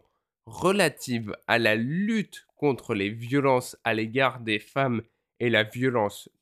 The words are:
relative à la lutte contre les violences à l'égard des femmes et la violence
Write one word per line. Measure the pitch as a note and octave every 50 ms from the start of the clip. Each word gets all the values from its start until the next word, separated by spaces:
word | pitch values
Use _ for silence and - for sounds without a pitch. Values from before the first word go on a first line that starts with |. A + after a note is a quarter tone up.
| _ _ _ _ _ _ _ _ _
relative | A2+ G#2+ A2 - F3+ G3 G#3 F3+ D3+ - - - B2+ B2 A#2 A2+ G2+ - - _ -
à | A2 A#2+
la | A#2 G#2+ G#2+
lutte | A2+ A#2 B2+ D#3 F3+ G#3 G#3 A3+ G#3+ F#3 - - - - _ _
contre | - D3 D3 B2+ A#2 - - A2+
les | G2+ G2 G2+
violences | A2 A2+ A#2+ A#2 C3+ C#3+ C3+ C#3 C3 B2 B2 - - - -
à | A#2 A2
l'égard | A2 A2 A2+ A2 C3 C3+ B2+ A#2 B2
des | A2+ A2 G#2+ G#2+
femmes | - - - C3+ C3+ C3 A#2+ G#2+ - _ _ _ _ _ _ -
et | A#2 A#2+
la | A2+ G#2+ G#2+
violence | G#2+ - B2 B2+ C3 A#2+ A#2+ G#2 G2+ - - - - _ _